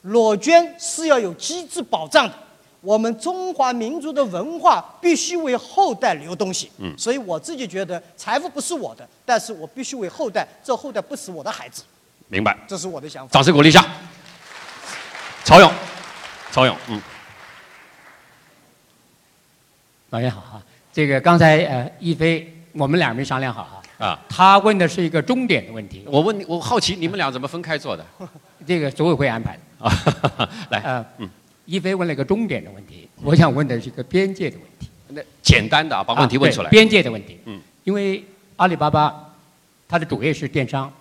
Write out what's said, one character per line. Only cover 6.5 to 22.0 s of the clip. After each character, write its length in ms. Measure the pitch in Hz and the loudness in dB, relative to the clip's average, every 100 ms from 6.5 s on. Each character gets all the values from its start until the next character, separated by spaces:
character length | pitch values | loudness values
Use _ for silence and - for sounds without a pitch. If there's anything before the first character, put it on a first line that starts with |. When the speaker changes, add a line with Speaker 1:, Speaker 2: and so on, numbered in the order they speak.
Speaker 1:
西。 180 | 185 - - | -8 -10 -12
Speaker 2:
嗯。 160 | 95 | -12
Speaker 1:
所 160 | 71 220 | -8 -6
以 60 | 269 | -6
我 220 | 202 160 | -4 -8
自 180 | 220 294 | -8 -10
己 100 | 220 | -8
觉 160 | 190 | -8
得 180 | 180 175 - | -8 -10 -14
财 240 | - - 247 | -16 -4 -4
富 80 | 339 | -4
不 140 | 294 | -10
是 120 | - | -8
我 200 | 330 156 | -8 -8
的， 160 | 117 120 _ | -14 -20 _
但 140 | - 233 | -2 -2
是 120 | - | -2
我 140 | 185 | -14
必 180 | 156 - | -14 -12
须 120 | 254 | -12
为 120 | 262 180 | -10 -10
后 220 | - 269 | -6 -4
代， 180 | 190 151 _ | -4 -6 _
这 140 | - 240 | -6 -6
后 140 | 285 | -4
代 100 | 214 | -10
不 140 | - | -10
是 160 | - - | -14 -12
我 120 | 165 | -12
的 80 | 190 | -10
孩 160 | - 127 | -12 -14
子。 120 | - _ _ _ _ _ | -20 _ _ _ _ _
Speaker 2:
明 160 | 95 | -2
白。 120 | 104 101 - | -2 -4 -8
Speaker 1:
这 100 | 190 | -10
是 100 | 185 | -10
我 140 | 160 | -12
的 80 | 151 | -14
想 180 | 139 131 | -18 2
法。 60 | |
Speaker 2:
掌 100 | 135 | 4
声 80 | 139 | 6
鼓 120 | 147 | 6
励 60 | 156 | 8
一 20 | |
下。 120 | 160 - - - - - - - - - - - - - - - - | 8 6 -6 -18 -20 -20 -20 -20 -20 -20 -18 -16 -14 -14 -16 -16 -10
曹 160 | - 165 | 8 10
勇， 120 | 165 - - - - - - - - | 10 6 -10 -16 -18 -18 -18 -18 -6
曹 140 | - 127 | 2 2
勇， 80 | 82 - | 2 -8
嗯。 120 | 104 - - - - - - - - - _ - _ _ _ _ _ _ _ _ _ _ _ _ _ _ _ _ _ _ _ _ | -10 -10 -20 -20 -20 -20 -20 -20 -20 -20 _ -20 _ _ _ _ _ _ _ _ _ _ _ _ _ _ _ _ _ _ _ _
Speaker 3:
老 100 | 113 | -4
爷 80 | 123 | -4
好 100 | 98 | -6
哈， 220 | - 107 _ _ _ | -16 -20 _ _ _
这 140 | - 147 | -2 0
个 120 | 135 | 2
刚 180 | 170 170 | 4 6
才， 200 | 165 156 | 8 6
呃， 260 | 160 127 123 | 2 -4 -6
一 160 | - | -8